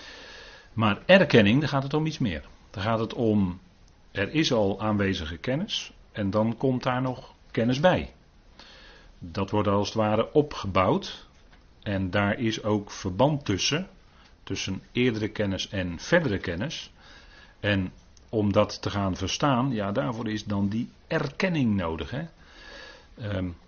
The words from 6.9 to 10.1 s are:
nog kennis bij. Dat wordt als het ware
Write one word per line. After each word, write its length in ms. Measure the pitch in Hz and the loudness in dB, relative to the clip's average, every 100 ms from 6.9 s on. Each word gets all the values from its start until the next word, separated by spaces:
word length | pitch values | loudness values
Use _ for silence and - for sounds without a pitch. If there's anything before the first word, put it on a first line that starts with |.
| 127 | -2
nog 320 | 131 123 - - - | -2 -6 -14 -20 -6
kennis 280 | - 117 127 | 0 0 4
bij. 340 | 180 120 - - - - - - - - - - - - | 4 4 -2 -14 -20 -20 -20 -20 -20 -20 -20 -20 -20 -16
Dat 300 | 87 87 95 | -10 -6 -2
wordt 180 | 104 104 | 0 2
als 200 | 101 101 | 2 0
het 100 | 110 | 0
ware 340 | 107 | 2